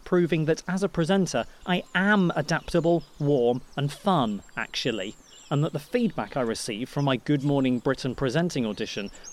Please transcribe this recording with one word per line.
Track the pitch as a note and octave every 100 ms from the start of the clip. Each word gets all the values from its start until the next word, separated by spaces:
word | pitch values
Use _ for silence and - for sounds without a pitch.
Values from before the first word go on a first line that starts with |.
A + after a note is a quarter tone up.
proving | - F3+ F3 E3+ D#3
that | D#3+ -
as | F#3
a | F#3+
presenter, | - D#3+ G3 F3 B2 A2+ - -
I | F3+ -
am | F3+ G3 G#3 F3 D#3+
adaptable, | D3 D#3 - F3 D#3+ E3+ - -
warm, | C#3+ C#3+ A#2 B2 - -
and | C#3+
fun, | - G3+ F3+ A#2 G2+ - -
actually, | A2 - C3+ A2 F#2+ - - - -
and | C#3+
that | D#3
the | D3
feedback | - B3 A#3 - G#2+ -
I |
receive | A#2+ A2 - G#2+ B2+
from | -
my | C#3+ C3
Good | - D3
Morning | C#3 C#3 C3 B2
Britain | C#3 C3 C3+
presenting | A2+ C3+ C3 F3 D3+ A2+
audition | G2+ G#2+ - G2+ - -